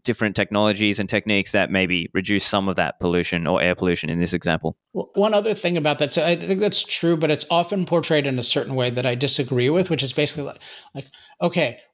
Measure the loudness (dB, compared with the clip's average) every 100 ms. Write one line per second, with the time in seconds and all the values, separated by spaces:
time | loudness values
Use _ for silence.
0 | -4 -2 -2 -2 -2 2 2 2 0 0
1 | -2 -2 0 0 0 0 0 0 0 -2
2 | -4 -4 -2 0 0 0 0 0 -2 -2
3 | 0 0 0 -2 0 2 2 2 0 0
4 | -2 -2 0 -2 -2 -2 -4 -8 _ -10
5 | -4 0 2 2 0 -2 -2 0 0 0
6 | 0 0 2 0 0 0 0 0 0 0
7 | 2 2 2 0 0 0 0 -2 0 0
8 | 2 2 2 0 0 0 0 0 0 0
9 | -2 0 0 0 0 0 2 2 2 -2
10 | -2 0 0 -2 -8 -12 -18 -20 -18 -16
11 | -16 -20 -20 -4 -2 0 0 -2 -14